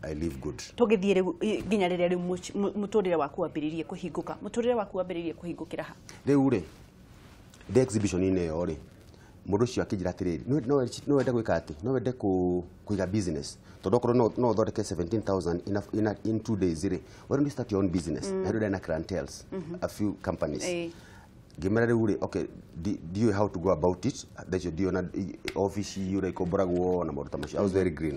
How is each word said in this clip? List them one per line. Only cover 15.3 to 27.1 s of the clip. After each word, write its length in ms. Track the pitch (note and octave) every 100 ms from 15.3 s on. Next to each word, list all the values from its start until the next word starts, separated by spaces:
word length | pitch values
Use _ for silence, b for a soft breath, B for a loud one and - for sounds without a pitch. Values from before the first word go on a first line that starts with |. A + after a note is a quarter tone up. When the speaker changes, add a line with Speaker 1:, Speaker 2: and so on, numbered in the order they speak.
| F#2+ E2+ E2+ -
Speaker 1:
in 100 | G2+
a, 60 | -
in 140 | G#2+ G#2+
a, 80 | G2
in 160 | A2 A2
two 160 | A2 G#2
days 280 | F#2 D#2
rĩ, 160 | F#2+ F2+ B B B
why 80 | C3+
don't 60 | C#3+
you 40 |
start 200 | C3+ A#2
your 120 | G2
own 60 | G2
business?" 400 | F2 D#2+ D2+ -
Speaker 2:
Mm. 120 | -
Speaker 1:
Na 80 | F#2+
rĩu 80 | A2
ndĩ 100 | G#2+
na 100 | F#2+
clientels, 640 | - D#2+ D#2+ F2+ C#2 - -
Speaker 2:
Mhm. 240 | - D3+ -
Speaker 1:
a 60 | -
few 260 | - G#2 -
companies. 400 | F#2+ E2 D#2 D2
Speaker 2:
Eh. 260 | F#3 F3 E3+ - B B B - - -
Speaker 1:
Ngĩmera 260 | F2+ A2 A#2
rĩu 180 | A#2 A2
rĩ, 100 | F2+
"Okay, 240 | - F#2+ - - - -
di-, 160 | E2+ - D#2+
ndiũĩ 200 | F#2+ A#2
how 160 | G2 G#2
to 100 | F2+
go 120 | F2+
about 340 | E2 F2+ F2+ B2+
it." 200 | - - - -
Thaa 80 | F2+
icio 140 | A2+
ndiona 320 | D#2+ F#2+ F2+ F2
i-, 220 | - F#2+ - - -
office 440 | G2 G#2+ F#2+ F#2+
ũrĩa 300 | F#2+ G2 F#2
ikomboragwo 720 | E2+ F2 G2 F#2 F2+ F#2 F2+
na 80 | E2